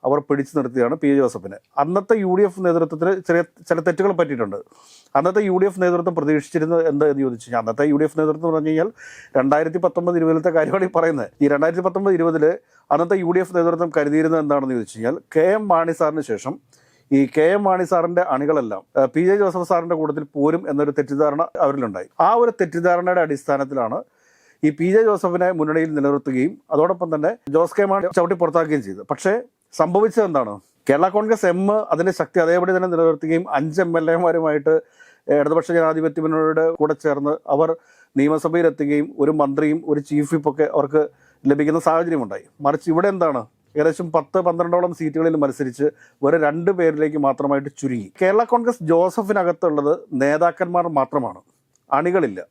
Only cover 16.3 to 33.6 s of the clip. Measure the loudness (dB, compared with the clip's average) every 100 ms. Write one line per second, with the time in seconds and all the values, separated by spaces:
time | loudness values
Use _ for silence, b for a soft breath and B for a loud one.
16.3 | -6 -6 -12 _ b b b b 2 2
17.3 | 2 2 2 2 0 0 0 0 0 0
18.3 | -2 0 0 -2 -8 -6 0 0 2 2
19.3 | 2 2 0 0 -2 0 -2 -2 -4 -6
20.3 | 0 0 0 -2 -2 -2 -2 -4 0 0
21.3 | 0 -4 0 0 0 -4 -6 -12 _ 2
22.3 | 4 2 0 -4 0 0 0 2 0 0
23.3 | -2 -2 -2 -2 -4 -4 -4 -10 b b
24.3 | b b b -2 0 2 4 4 2 0
25.3 | 0 0 0 0 0 0 0 0 0 -2
26.3 | -2 -2 -4 _ 0 2 0 -4 -2 -2
27.3 | -4 -2 0 0 0 0 0 0 0 0
28.3 | 0 0 0 0 -2 -4 -12 -8 -4 0
29.3 | -2 -4 _ _ -2 0 2 2 2 0
30.3 | 0 -2 -8 _ _ 0 2 4 2 0
31.3 | 0 0 0 2 0 0 0 0 0 -2
32.3 | 2 2 2 2 0 0 2 2 2 0
33.3 | -2 0 -2